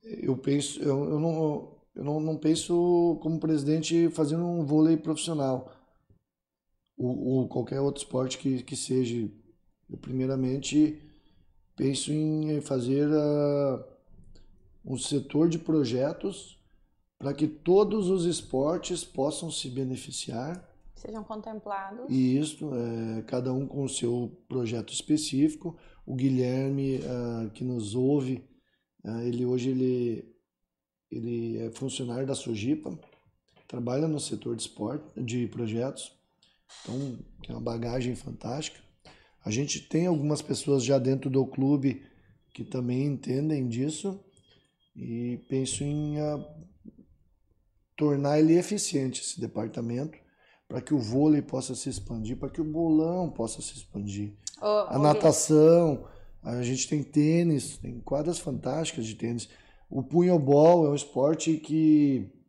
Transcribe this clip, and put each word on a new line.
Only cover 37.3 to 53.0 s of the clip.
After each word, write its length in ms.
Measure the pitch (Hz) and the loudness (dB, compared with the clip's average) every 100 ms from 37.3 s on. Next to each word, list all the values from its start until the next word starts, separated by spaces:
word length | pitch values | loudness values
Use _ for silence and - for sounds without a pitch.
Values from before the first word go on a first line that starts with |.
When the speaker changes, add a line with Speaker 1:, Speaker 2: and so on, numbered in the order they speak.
| - | -18
Speaker 1:
tem 120 | - 117 | -12 -8
uma 40 | |
bagagem 540 | 120 117 117 123 123 | -6 -4 -4 -2 -4
fantástica. 640 | 117 - 117 107 131 156 - _ _ - - _ _ | -4 -8 -12 -8 -8 -8 -12 _ _ -20 -20 _ _
A 80 | - | -4
gente 300 | 107 143 - | -2 -2 -4
tem 260 | - 156 180 | -2 0 2
algumas 360 | 160 147 147 | 2 2 -2
pessoas 420 | - 135 - 139 | -2 -4 2 2
já 140 | 120 135 | 4 2
dentro 320 | 123 135 143 | 4 0 2
do 160 | 135 131 | 0 0
clube 560 | - 135 143 135 120 - _ _ _ _ | 0 2 4 2 -2 -8 _ _ _ _
que 100 | - | -14
também 440 | 113 131 123 127 143 | -8 -4 -2 0 0
entendem 600 | 135 - 127 151 151 127 | -2 -2 -2 0 0 -2
disso 540 | 113 139 151 202 190 - _ _ _ _ _ _ | -2 -2 -2 -6 -8 -14 _ _ _ _ _ _
e 440 | - 123 117 120 120 - | -14 -8 -6 -4 -6 -4
penso 340 | 131 131 - | -2 -2 -4
em, 360 | 143 147 151 147 | -2 -2 -2 -2
ah, 180 | 151 147 - - - _ - - - _ _ _ _ _ _ _ _ - | -4 -4 -8 -16 -20 _ -20 -20 -20 _ _ _ _ _ _ _ _ -2
tornar 420 | 147 143 143 151 | 0 2 2 4
ele 160 | 156 165 | 6 6
eficiente, 640 | 180 208 - 143 131 123 | 4 -4 -2 -2 -2 -4
esse 180 | - - | -10 -8
departamento, 800 | 120 - 113 - 117 120 151 - _ _ _ _ _ | -6 -6 -6 -6 -6 -4 -6 -10 _ _ _ _ _
pra 120 | 127 | -10
que 120 | - | -2
o 40 | 151 | 0
vôlei 440 | 110 127 151 151 | 2 4 6 4
possa 320 | 139 127 131 | 2 -6 -6
se 140 | 127 - | -6 -6
expandir, 480 | 127 - 117 110 127 | -8 -8 -6 -6 -6
pra 100 | 143 | -8
que 100 | - | -4
o 40 | |
bolão 640 | 156 151 165 156 | -4 0 4 4